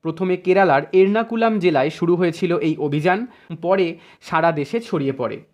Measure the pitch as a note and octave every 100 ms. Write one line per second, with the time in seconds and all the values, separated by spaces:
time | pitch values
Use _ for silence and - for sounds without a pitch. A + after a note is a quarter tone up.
0 | E3 D#3+ F#3 F3+ F3+ F#3 F#3+ C#3 D3+ F#3
1 | G3 G#3+ A3+ A3+ A3+ G#3+ F3 D3 D3 -
2 | E3+ F3 F3+ D#3+ F3+ E3+ D#3+ D#3 D3 D3
3 | E3 F#3+ B3 - _ E3 E3+ G3 F3 D#3+
4 | - _ - E3 E3 D#3 C#3+ A#3 A#3 F3
5 | C3+ C3+ A#2 A2 _